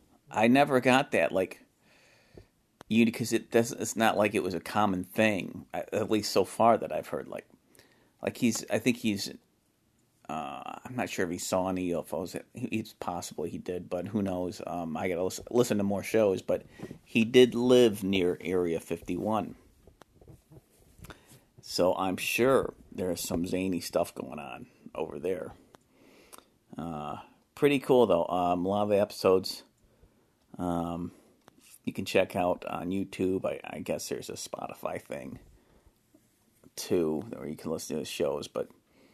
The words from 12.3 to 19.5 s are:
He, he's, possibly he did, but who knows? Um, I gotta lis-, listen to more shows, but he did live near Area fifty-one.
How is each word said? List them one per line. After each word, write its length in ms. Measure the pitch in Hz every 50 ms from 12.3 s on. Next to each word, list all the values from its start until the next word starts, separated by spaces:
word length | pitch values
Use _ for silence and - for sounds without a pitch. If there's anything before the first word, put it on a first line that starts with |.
| - - - _ -
He, 140 | 117 123 -
he's, 220 | - 110 101 - -
possibly 560 | - - 92 90 87 - - - - 82 85
he 80 | 90
did, 320 | 80 - - 90 90 85 -
but 180 | 90 90 87
who 140 | 104 107 104
knows? 380 | 98 95 90 90 90 90 85 - -
Um, 300 | - 85 87 85 82 78
I 100 | 85 98
gotta 160 | 92 87 85 92
lis-, 160 | 90 - - - -
listen 280 | - 123 123 - 107
to 60 | 101 101
more 200 | 101 101 95 92
shows, 380 | - - 110 107 98 95 98
but 220 | - - 92 - - - - - - - - - _
he 180 | - - 117 110
did 320 | 113 127 127 127 117 110
live 480 | 120 123 123 127 123 123 113 101 101 95
near 340 | 95 98 95 87 90 82 -
Area 380 | - 85 92 90 87 85 82 82
fifty-one. 760 | - - 85 - - - 90 - 95 107 110 104 87 -